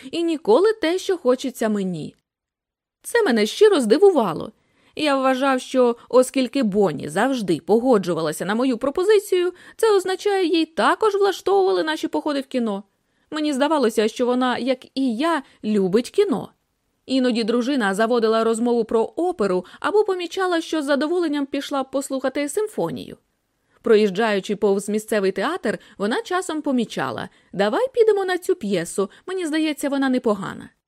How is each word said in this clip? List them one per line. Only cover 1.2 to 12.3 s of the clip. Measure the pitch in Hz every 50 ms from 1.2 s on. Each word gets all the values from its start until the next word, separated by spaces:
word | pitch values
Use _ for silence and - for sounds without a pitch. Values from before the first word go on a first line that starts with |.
| - 247 254 254 - 262 233 - 226 220
мені". | 214 208 196 190 180 156 151 - - _ _ _ _ _ _ _ _ _ _ _ _ _ _ _ _ _ -
Це | - - 480 427
мене | 339 233 220 208
щиро | 220 - - 403 440 403 302
здивувало. | 247 208 233 302 403 392 - - 226 185 156 - - - - _ _ _ _ _ _ _ -
Я | - 302 302 277 269
вважав, | 262 262 262 254 269 277 269 254
що, | 254 - - 254 247 240 233 240 - -
оскільки | - 254 254 - - 269 262 240 - 277 262
Бонні | 214 180 214 202 180 151 139 139 147
завжди | 151 180 220 269 277 247 208 180 170 143
погоджувалася | - - 202 233 226 269 254 202 180 170 175 151 160 151 151 - 180
на | 175 208
мою | 226 254 269 254 220
пропозицію, | - 269 277 - 370 403 440 403 392 - 392 359 349 359 359 - - - -
це | - - 453 415
означає, | 392 359 370 381 370 - 415 403 381 381
їй | 311 381 330 320
також | 311 - - 208 262 330 - - 427 392
влаштовували | 392 392 403 359 - - 381 392 392 381 381 381 359 339
наші | 311 311 311 - 302
походи | - 302 - 311